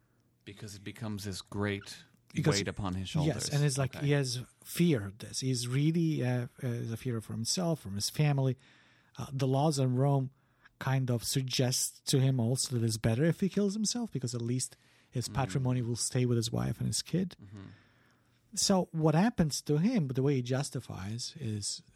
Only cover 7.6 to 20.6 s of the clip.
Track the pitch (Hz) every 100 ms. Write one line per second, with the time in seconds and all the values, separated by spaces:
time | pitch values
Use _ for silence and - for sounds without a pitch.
7.6 | 170 156 190 101 - - 147 139 131 123
8.6 | - - _ _ _ - 117 135 135 135
9.6 | 156 139 131 123 143 139 131 - _ _
10.6 | _ - 135 135 127 120 - 143 131 -
11.6 | 123 127 - - - 139 131 131 113 131
12.6 | - 120 113 110 117 113 165 - 190 196
13.6 | 202 214 208 240 233 127 120 117 117 127
14.6 | - - _ _ _ 127 - 107 131 143
15.6 | 127 127 117 120 - 127 123 117 113 120
16.6 | 127 - 127 - - 165 190 - 101 101
17.6 | 101 101 _ _ _ _ _ _ _ 214
18.6 | - 190 175 160 156 151 226 - 156 -
19.6 | - 147 202 247 135 127 139 135 120 131